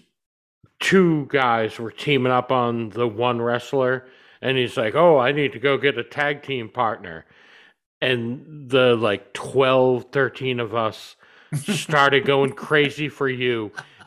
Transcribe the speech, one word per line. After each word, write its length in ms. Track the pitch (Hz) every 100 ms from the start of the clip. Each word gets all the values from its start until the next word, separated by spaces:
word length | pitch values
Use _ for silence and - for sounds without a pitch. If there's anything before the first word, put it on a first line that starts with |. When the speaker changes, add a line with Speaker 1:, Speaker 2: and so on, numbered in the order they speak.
| _ _ _ _ _ _ _ -
Speaker 1:
two 480 | - 190 175 156 131
guys 480 | 139 127 117 110 -
were 140 | 113
teaming 400 | - 147 135 127
up 180 | 127 123
on 380 | 131 120 117 110
the 180 | 120 120
one 340 | 104 120 117
wrestler, 680 | 117 120 - 139 127 127 - _ _ _
and 180 | 120 131
he's 180 | 120 135
like, 200 | 110 143
"Oh, 220 | 170 143
I 120 | 123
need 220 | 147 135
to 80 | 113
go 180 | 139 131
get 200 | 139 120
a 40 |
tag 400 | 117 143 147 143
team 260 | 139 131 110
partner." 580 | 123 113 107 95 80 - _ _ - _ _ _ -
And 680 | 127 123 117 131 151 151 127
the, 280 | 131 127 117
like, 360 | 110 101 -
twelve, 720 | - - 127 131 131 127 123 -
thirteen 480 | 139 127 - 131 120
of 160 | 113
us 400 | 117 110 - - - _ _ -
started 720 | 147 170 160 - 151 139 135
going 280 | 139 139 135
Speaker 2:
<laughs> 20 |
Speaker 1:
crazy 540 | - - 151 143 - 147
for 200 | - 135
you. 420 | 123 123 117 104 - - -